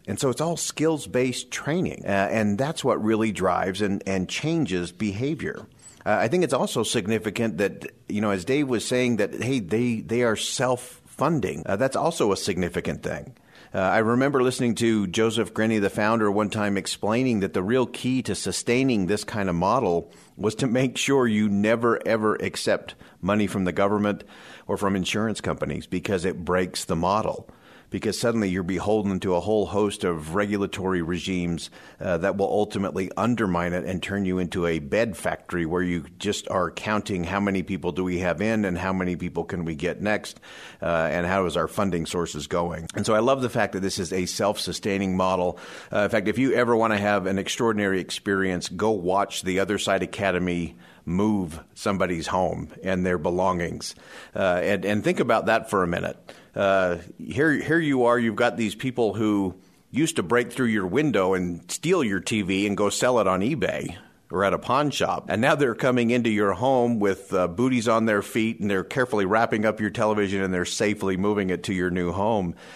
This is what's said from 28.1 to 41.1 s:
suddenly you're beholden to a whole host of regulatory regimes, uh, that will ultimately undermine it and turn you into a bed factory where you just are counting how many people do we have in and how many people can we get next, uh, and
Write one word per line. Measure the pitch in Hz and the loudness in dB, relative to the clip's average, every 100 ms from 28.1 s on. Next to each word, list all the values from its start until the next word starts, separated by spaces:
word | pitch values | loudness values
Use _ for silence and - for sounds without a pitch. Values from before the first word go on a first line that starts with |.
| 95 | -2
suddenly | 120 117 101 | 0 2 2
you're | 92 | 0
beholden | 87 92 87 107 101 92 | -2 -2 0 0 2 0
to | 98 87 | 0 0
a | |
whole | 87 107 92 | 2 0 0
host | 101 104 101 | 0 0 0
of | 95 82 78 87 | -2 -2 -2 -2
regulatory | 104 104 98 - 92 92 | 0 0 -2 -2 -2 0
regimes, | 82 87 80 92 87 85 - - - - | 0 -2 -2 -2 -2 -4 -6 -16 -20 -8
uh, | 92 87 | -2 0
that | 95 95 | 0 0
will | 98 | 0
ultimately | 92 104 - 98 90 95 - | 0 0 -2 -2 -2 -4 -2
undermine | 107 117 107 87 87 | 0 2 2 0 0
it | 87 71 | -2 -4
and | 90 | -6
turn | - 101 95 | -4 -2 0
you | 92 | 0
into | 87 92 85 | -2 -2 0
a | 82 | 0
bed | 71 101 117 87 | 0 0 0 -2
factory | - 80 - 87 80 | -4 -6 -6 -4 -2
where | 90 | 0
you | 90 87 69 - | 0 -2 -6 -8
just | 98 101 - | -4 -4 -2
are | 98 87 | -2 -2
counting | - - 107 101 95 | -4 -4 -2 -2 -4
how | 85 98 | -2 -2
many | 101 95 | 0 0
people | 87 92 87 | -2 -4 -4
do | 87 | -2
we | 90 87 | -2 0
have | 90 80 | 0 0
in | 104 113 101 | 0 0 0
and | 87 | -2
how | 95 | -2
many | 95 90 87 | -2 -2 -2
people | 87 85 82 | -4 -6 -6
can | 90 | -4
we | 85 | -6
get | 76 85 80 | -4 -4 -2
next, | 98 104 - - - - - - | -2 -2 -4 -16 -20 -20 -20 -8
uh, | 82 85 | -2 0
and | 80 | 2